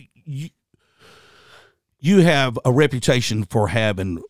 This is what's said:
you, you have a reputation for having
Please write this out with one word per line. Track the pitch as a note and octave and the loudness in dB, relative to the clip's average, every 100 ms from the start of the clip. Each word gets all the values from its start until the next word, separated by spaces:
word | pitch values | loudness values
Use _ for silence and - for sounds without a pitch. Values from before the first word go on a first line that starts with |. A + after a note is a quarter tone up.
| B2 _ D#3 | -16 _ -14
you, | C#3 D3+ _ _ _ _ _ _ _ _ _ _ - _ _ _ _ | -14 -14 _ _ _ _ _ _ _ _ _ _ -20 _ _ _ _
you | C#3+ G3 | 2 4
have | E3+ C#3+ C3 A2+ B2+ | 4 4 0 -2 0
a | |
reputation | B2+ D3+ C3 - B2 - G#2+ G2+ | 2 2 0 0 0 0 -4 -4
for | A2 G#2 | -2 -2
having | A#2 G#2+ F#2+ F#2+ E2+ | 0 -2 -2 -6 -8